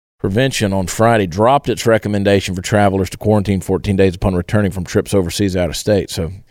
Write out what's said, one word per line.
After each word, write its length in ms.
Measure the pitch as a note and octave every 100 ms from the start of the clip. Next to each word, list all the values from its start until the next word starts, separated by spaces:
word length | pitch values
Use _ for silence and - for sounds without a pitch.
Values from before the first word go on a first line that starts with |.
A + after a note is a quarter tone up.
| _ _
Prevention 540 | G2+ G2+ C3+ - G#2
on 140 | G2 F2
Friday 400 | - A2+ A2+ F#2+
dropped 420 | E2 A2+ C#3 -
its 180 | G#2 A#2+
recommendation 680 | A2 G#2 G#2 G2+ G2+ -
for 80 | F#2
travelers 480 | - G#2 G2+ F#2+ F#2
to 80 | -
quarantine 420 | G#2 G#2+ G2 F#2+
fourteen 340 | - F#2 G#2
days 200 | G2 G2
upon 200 | F2+ G#2
returning 360 | F2+ - G#2+ G2+
from 140 | F#2
trips 280 | E2+ A2 -
overseas 420 | G2+ E2+ - G2+
out 140 | F#2 F2
of 80 | D2
state. 320 | - G#2 D#2+
So, 240 | - E2 F#2+ -